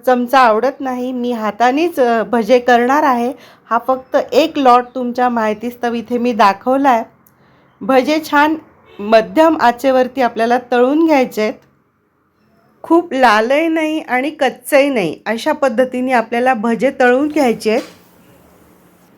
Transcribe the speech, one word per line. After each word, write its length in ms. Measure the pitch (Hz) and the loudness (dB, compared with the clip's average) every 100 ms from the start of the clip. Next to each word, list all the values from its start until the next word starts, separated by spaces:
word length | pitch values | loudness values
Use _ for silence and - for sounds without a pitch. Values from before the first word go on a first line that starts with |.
| 254 | 0
चमचा 340 | 254 240 269 | 0 2 4
आवडत 420 | 240 214 254 269 | 4 2 -2 -4
नाही. 300 | 269 247 247 | -8 -6 -8
मी 200 | 254 240 | -6 -6
हातानेच, 680 | 233 214 208 240 277 339 320 | -4 -6 0 0 0 -2 0
अ, 240 | 247 233 | 0 0
भजे 360 | 202 240 220 254 | -2 -2 2 2
करणार 440 | 247 240 247 285 | 4 2 2 2
आहे. 300 | 302 240 240 285 - _ - | 2 0 -4 -8 -18 _ -6
हा 80 | 233 254 | -4 -2
फक्त 300 | 254 - 277 - | -4 -2 -4 0
एक 260 | 247 320 302 | 0 0 2
लॉट 260 | 262 247 247 262 | 4 4 2 -6
तुमच्या 340 | 247 240 247 | -6 -2 -2
माहितीस्तव 640 | 240 220 214 240 240 240 | -2 -2 -4 -8 -8 -6
इथे 240 | 233 226 240 | -6 -6 -4
मी 160 | 240 | -2
दाखवला 560 | 220 208 190 254 269 277 | 2 2 2 -2 0 2
आहे. 140 | 233 226 _ _ _ _ _ _ _ | 0 -4 _ _ _ _ _ _ _
भजे 380 | 202 262 269 311 311 | 0 0 2 -2 0
छान 260 | 285 302 311 - _ _ - | 0 2 -2 -10 _ _ -12
मध्यम 580 | 202 226 214 202 330 320 | 2 2 2 2 2 2
आचेवरती 600 | 240 240 269 262 254 269 | 0 0 0 0 0 -2
आपल्याला 360 | 240 220 226 240 240 | -2 -2 -2 -2 0
तळून 340 | 247 247 302 330 | 0 2 2 2
घ्यायचे 360 | 285 254 214 | 2 0 -2
आहेत. 120 | 214 - _ _ _ _ _ _ _ _ _ _ _ _ | -6 -6 _ _ _ _ _ _ _ _ _ _ _ _
खूप 300 | - 330 339 | 0 0 0
लालही 540 | 262 247 214 226 285 330 | 2 2 4 2 0 0
नाही 320 | 320 311 311 | -2 -2 -4
आणि 300 | - 247 277 | -4 -4 -4
कच्चही 600 | 311 254 247 - 277 277 | -2 -4 -4 0 2 2
नाही, 300 | 254 165 - - | 0 -4 -6 -8
अशा 260 | 226 311 | -6 -4
पद्धतीने 600 | 302 269 226 254 247 254 | -2 -2 0 -2 -4 -2
आपल्याला 420 | 247 226 233 254 | -2 0 -2 0
भजे 380 | 254 233 233 254 269 | 0 -2 0 -2 2
तळून 280 | 247 247 294 | 2 2 0
घ्यायचे 440 | 302 254 220 214 | 0 0 0 -2
आहेत. 100 | 233 - - _ _ _ _ _ _ _ _ _ _ _ | -4 -4 -16 _ _ _ _ _ _ _ _ _ _ _